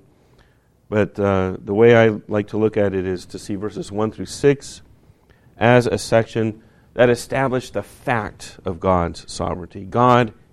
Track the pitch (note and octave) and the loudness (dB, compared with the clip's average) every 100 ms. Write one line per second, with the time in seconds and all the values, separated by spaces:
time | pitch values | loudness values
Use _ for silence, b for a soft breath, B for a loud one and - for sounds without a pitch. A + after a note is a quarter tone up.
0 | _ b b b b b b _ - G#2+ | _ b b b b b b _ -4 -2
1 | G2 G#2 G2 F#2+ F#2 F#2+ - G2+ A#2 A#2 | -2 0 0 0 -2 -6 -4 4 6 6
2 | A2+ G#2 - G#2 G2+ G#2+ G#2+ G#2+ G2+ F#2+ | 6 2 -4 -4 -4 -2 -2 0 -2 -2
3 | F#2 F2+ - F#2+ - G2 G#2 F#2+ F2 G2+ | -4 -6 -10 -14 -10 -10 -8 -10 -8 -6
4 | A2 G2+ F#2+ - C#3+ C3+ - - - _ | -6 -6 -12 0 0 0 -4 -20 -20 _
5 | _ b b b b - A#2 B2 A#2+ G#2+ | _ b b b b 0 4 4 2 -2
6 | - A2+ A2+ A#2 A2 G#2 b b b - | 0 0 0 -2 -4 -6 b b b 2
7 | B2 A#2+ - C3+ C3+ B2 - G2+ - - | 2 2 -4 -4 -2 -4 -6 -10 -10 -10
8 | - A2+ G#2 - - - F#2+ E2+ F#2+ F#2 | -6 -4 -6 -12 -20 -12 -10 -4 0 0
9 | E2+ E2+ - - F2 F2 F2 G2+ F#2+ A2 | 0 -6 -14 -8 -6 -8 -10 -16 -6 2
10 | B2 B2 A2+ - _ | 4 4 2 -6 _